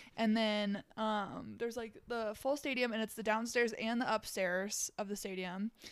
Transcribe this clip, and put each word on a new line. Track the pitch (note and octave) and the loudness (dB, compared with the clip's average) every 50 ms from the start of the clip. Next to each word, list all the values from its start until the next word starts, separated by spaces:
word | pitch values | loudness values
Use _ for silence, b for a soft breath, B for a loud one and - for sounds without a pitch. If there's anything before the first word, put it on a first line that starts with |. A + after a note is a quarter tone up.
| B B B | B B B
And | - A3+ A3 G#3+ | 0 2 4 4
then, | A3+ A3 G#3+ G#3 G#3 G#3 G3+ G3+ G3 - - - | 4 4 4 2 2 0 0 -2 -2 -4 -8 -6
um, | - A3 A3 G#3+ G#3 G3 - - - - G#3+ G#3 | -2 0 0 0 0 -2 -4 -6 -8 -10 -10 -8
there's, | - - A#3 A3 | -6 -6 -4 -4
like, | A#3+ A3+ A3+ - A3 - - | -6 -8 -8 -10 -12 -8 -6
the | A#3+ A#3 A3 G#3+ G#3+ | -4 -2 -2 -4 -4
full | - - C4+ C#4+ | -2 0 0 0
stadium, | C#4+ - D4 C4 A#3 B3 A#3+ | 2 0 0 2 2 2 2
and | A3 A3 | 2 0
it's | A3 A3 - | 0 -2 -2
the | - G#3+ | -2 2
downstairs | A3 G#3+ A3 A#3 A#3 - B3 A#3+ A3+ | 2 2 2 2 2 2 4 4 2
and | A3+ - G#3+ A3+ A#3 A#3 | 2 0 -2 0 0 2
the | B3+ - A3 | 2 2 2
upstairs | G#3+ A3 - - G#3 F#3+ F3+ F3+ F#3 G3 G#3 G#3 - - - - | 2 0 -2 -2 0 2 2 2 2 0 0 -2 -2 -4 -4 -4
of | - G#3+ | -4 -4
the | G3 G#3 | -4 -4
stadium. | G3+ - G3+ F#3+ F#3 F#3 F3+ F3+ F#3+ G3+ A3+ - b b b | -6 -4 -4 -4 -4 -4 -4 -2 -2 -4 -4 -4 b b b